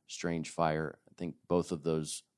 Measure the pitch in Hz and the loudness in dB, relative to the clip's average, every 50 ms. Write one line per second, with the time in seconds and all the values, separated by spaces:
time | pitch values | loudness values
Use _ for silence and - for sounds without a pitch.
0 | _ - - - - 87 85 82 78 - - - 82 80 78 78 80 73 - _ | _ -14 -10 -4 -2 -2 -2 -2 -4 -4 0 2 2 4 4 2 -2 -4 -6 _
1 | _ - - - 90 82 - _ _ - 87 87 82 - 90 76 69 82 80 80 | _ -20 -12 -8 -8 -8 -8 _ _ 2 2 2 4 2 -4 -2 0 0 0 0
2 | 76 76 - - - _ _ | 0 -2 -6 -10 -10 _ _